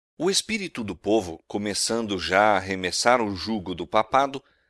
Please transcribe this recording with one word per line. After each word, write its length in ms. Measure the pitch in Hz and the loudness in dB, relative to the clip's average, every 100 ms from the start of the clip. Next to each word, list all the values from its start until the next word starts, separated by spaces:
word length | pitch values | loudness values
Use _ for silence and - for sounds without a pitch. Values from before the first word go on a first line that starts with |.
| _ - | _ -4
O 140 | 170 | -2
espírito 540 | 190 - 214 180 - | -2 -2 -6 -6 -8
do 120 | 104 90 | -8 -6
povo, 480 | 101 110 90 80 - | 2 2 2 -6 -8
começando 720 | 107 104 95 - 117 110 95 | -4 -2 -2 -2 -2 -2 -4
já 340 | - 95 107 | 2 4 6
a 40 | 98 | 4
arremessar 640 | 92 95 90 - 120 123 | 0 -4 -4 0 4 4
o 160 | 107 95 | 2 -4
jugo 380 | 104 110 90 | -4 -6 -6
do 140 | 87 87 | -8 -2
papado, 560 | 110 - 131 139 135 - _ | 0 2 2 0 -4 -14 _